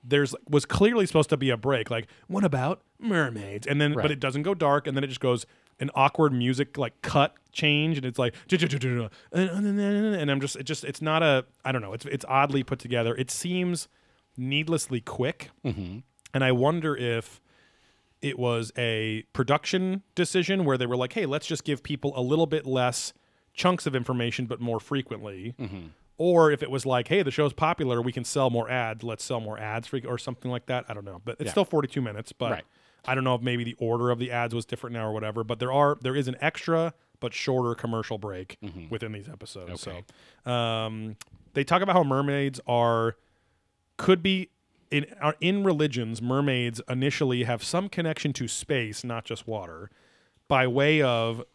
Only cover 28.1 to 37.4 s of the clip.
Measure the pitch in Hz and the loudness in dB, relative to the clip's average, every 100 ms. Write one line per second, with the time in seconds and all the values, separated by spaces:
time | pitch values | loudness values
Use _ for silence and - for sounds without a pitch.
28.1 | 127 120 147 131 120 113 127 117 110 117 | -4 -4 2 2 2 0 -2 -2 -6 -8
29.1 | 110 - 120 107 107 107 113 113 135 123 | -8 -6 -6 -6 -8 -6 -6 -4 -6 -4
30.1 | 123 - 120 127 123 - 123 - 104 101 | -6 -6 -8 -6 -8 -4 -4 -4 -12 -12
31.1 | 90 120 117 120 202 190 156 135 - 120 | -12 -12 -6 -2 0 2 2 0 -4 -4
32.1 | 104 113 - 117 95 - _ _ _ - | -6 -14 -6 -4 -4 -8 _ _ _ -4
33.1 | 131 131 123 127 120 117 - 117 117 123 | 0 2 2 0 -2 -4 -4 -2 0 2
34.1 | 120 123 120 117 117 107 117 123 120 110 | 0 -2 -2 -2 -4 -6 -10 -8 -6 -4
35.1 | 107 107 107 110 113 123 135 143 147 127 | -4 -4 -4 -4 -4 0 4 4 4 -2
36.1 | 135 131 127 147 - - 165 165 - _ | -2 -2 0 -2 -2 0 0 0 -4 _
37.1 | _ 139 - | _ -8 -4